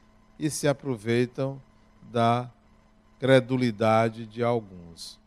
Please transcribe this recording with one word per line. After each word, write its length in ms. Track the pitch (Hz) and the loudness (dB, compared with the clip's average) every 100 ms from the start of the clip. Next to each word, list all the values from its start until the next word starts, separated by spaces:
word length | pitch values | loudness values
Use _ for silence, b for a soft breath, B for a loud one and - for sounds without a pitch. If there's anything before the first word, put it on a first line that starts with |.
| b _ _ - | b _ _ -8
e 120 | 151 | -6
se 180 | - 151 | -2 -2
aproveitam 920 | 139 143 117 110 117 123 - 135 135 - _ _ _ | -2 -4 -6 0 0 0 -4 -8 -8 -18 _ _ _
da 480 | - 117 117 120 123 - _ _ _ _ _ _ | -6 0 2 2 -4 -14 _ _ _ _ _ _
credulidade 1080 | 131 135 120 131 123 104 110 110 117 113 113 | 4 4 4 0 0 0 2 4 2 -2 -12
de 160 | 110 | -4
alguns. 760 | 117 120 101 90 85 85 - - | -2 -2 -6 -16 -20 -20 -20 -20